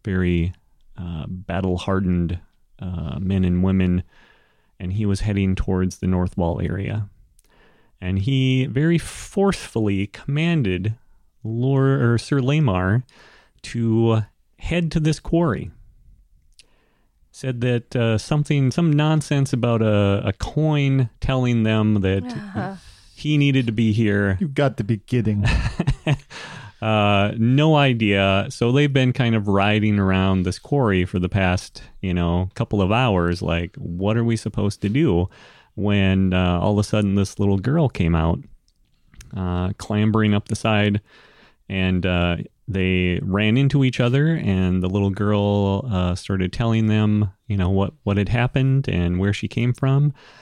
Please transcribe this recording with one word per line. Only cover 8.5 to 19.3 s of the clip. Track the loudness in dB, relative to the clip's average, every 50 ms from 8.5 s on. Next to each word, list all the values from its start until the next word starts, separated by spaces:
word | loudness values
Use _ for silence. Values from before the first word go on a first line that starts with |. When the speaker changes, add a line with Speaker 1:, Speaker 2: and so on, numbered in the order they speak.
| 2 0 0
Speaker 1:
very | -2 -2 0 0 2 2 0
forcefully | -2 -4 -10 -14 -16 -6 -2 0 0 0 0 -2 -6 -6 -4 -2 0 0 0 -2 -2
commanded | -4 -8 -10 -8 -6 -4 -2 -2 0 0 0 0 0 -2 -2 -2 -4 -6 -6 _ _ -20 _ _ _ _ _ -10
Lor-, | -8 -4 -2 0 0 2 2 4 2 2 2 2 2 2
or |
Sir | 0 0 0 0 0
Lamar | 2 2 2 2 2 2 2 2 2 2 2 0 0 -4 -10 -20 -20 -20 -20 -20 _ _ _ _ -14
to | -8 -4 -2 0 2 2 2 4 4 2 2 0 -4 _ _ _ _ _ -10
head | -6 -4 -2 -2 -2 0
to | 0 0
this | 0 0 -2 -2
quarry. | -2 -2 0 0 2 0 0 -4 -6 -10 -14 -18 -20 -20 -20 -20 -20 -20 -20 -20 _ _ _ _ _ _ _ -20 _ _ _ _ _ _ _ _ _ _ _ _ _ _
Said | _ -10 -8 -8 -4 -2
that, | -2 0 0 -2 -2 _ -2
uh, | 0 0 2 0 0
something, | 0 0 0 0 0 0 0 2 2 2
some | 2 2 2 2 2
nonsense | 2 2 2 2 0 0 0